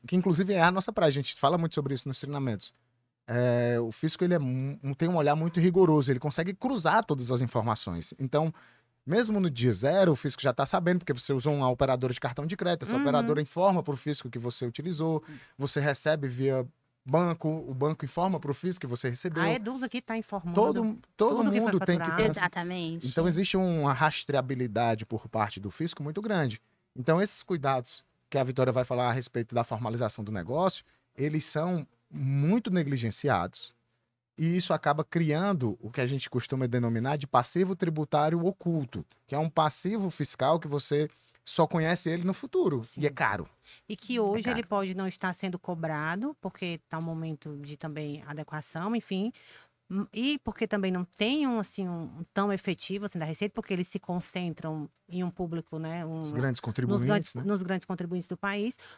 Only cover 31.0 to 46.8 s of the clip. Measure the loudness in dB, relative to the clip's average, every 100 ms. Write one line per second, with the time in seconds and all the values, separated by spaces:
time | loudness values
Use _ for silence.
31 | _ -4 -2 0 0 0 0 -2 -4 _
32 | _ -4 0 2 4 2 2 0 2 0
33 | 0 0 2 2 0 -6 -14 -16 _ _
34 | _ _ _ -4 0 2 2 2 2 0
35 | 0 0 2 2 2 2 0 -2 -6 -2
36 | -2 -2 -2 -4 -2 -2 0 0 0 0
37 | 0 -2 2 2 4 2 0 0 0 0
38 | 2 2 4 2 0 0 0 0 -2 -6
39 | -12 _ -6 -2 0 2 2 2 0 -2
40 | -2 -2 -4 0 2 2 0 -2 0 0
41 | 0 -6 _ _ -4 2 2 2 2 2
42 | 0 0 -2 -2 -2 0 2 0 -4 -2
43 | -2 0 0 0 -6 _ -20 -20 -14 -12
44 | -4 0 0 0 -2 -4 -2 -2 -2 -4
45 | -6 -4 -6 -4 -6 -6 -6 -4 -4 -4
46 | -4 -4 -4 -6 -10 -8 -6 -8